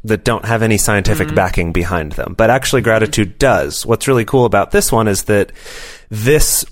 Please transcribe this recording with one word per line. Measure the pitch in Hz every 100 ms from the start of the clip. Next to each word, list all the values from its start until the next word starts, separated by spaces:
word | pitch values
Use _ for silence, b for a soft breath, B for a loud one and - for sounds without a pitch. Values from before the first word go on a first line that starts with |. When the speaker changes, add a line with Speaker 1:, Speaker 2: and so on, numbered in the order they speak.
| 107
Speaker 1:
that | 107
don't | - 107 110
have | 113
any | 110 104
scientific | - 104 95 101 85
Speaker 2:
Mm-hmm. | 127
Speaker 1:
backing | 90 - 85
behind | 85 87 87 76
them. | - - 90
But | 113
actually | 131 - 131
gratitude | 113 110 110 - 92 -
does. | 135 95 71 - -
What's | 113 -
really | 127 110
cool | 135 117
about | 101 87
this | 202 -
one | 117 110
is | 95
that | - 104 92 - B B B B B
this | 107 120 151 - - -